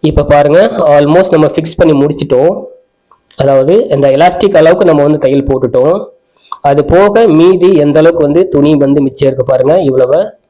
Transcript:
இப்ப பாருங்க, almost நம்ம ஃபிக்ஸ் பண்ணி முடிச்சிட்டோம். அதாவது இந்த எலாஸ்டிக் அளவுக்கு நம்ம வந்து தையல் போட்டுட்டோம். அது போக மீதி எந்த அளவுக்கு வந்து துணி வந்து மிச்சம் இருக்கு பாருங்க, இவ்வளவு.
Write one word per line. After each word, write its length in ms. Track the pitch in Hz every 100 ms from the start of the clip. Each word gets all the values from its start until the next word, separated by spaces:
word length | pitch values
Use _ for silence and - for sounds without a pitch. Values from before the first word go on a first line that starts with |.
| -
இப்ப 160 | - 143
பாருங்க, 260 | 147 147 160 226 - 156 147
almost 340 | 147 170 190 160
நம்ம 120 | 151
ஃபிக்ஸ் 240 | - 160 -
பண்ணி 160 | 170 143
முடிச்சிட்டோம். 500 | 143 151 - 127 156 202 - - _ _ _ _ _ -
அதாவது 320 | 135 135 135 202 240
இந்த 120 | 143 139 135
எலாஸ்டிக் 400 | 175 - 202 -
அளவுக்கு 280 | 160 175 180
நம்ம 160 | 151 143
வந்து 140 | 151
தையல் 220 | 135 139 139
போட்டுட்டோம். 440 | 131 127 123 139 190 208 _ _ _ _ - 143
அது 100 | 143 147
போக 280 | 170 202 208 226 156
மீதி 320 | 175 185 175 180
எந்த 120 | 147 151
அளவுக்கு 260 | 160 170 147
வந்து 160 | 156 185
துணி 160 | 147 143 151
வந்து 180 | 139 143
மிச்சம் 240 | 135 - 139
இருக்கு 160 | 131 127
பாருங்க, 220 | 131 131 175 151
இவ்வளவு. 300 | 131 123 151 214 -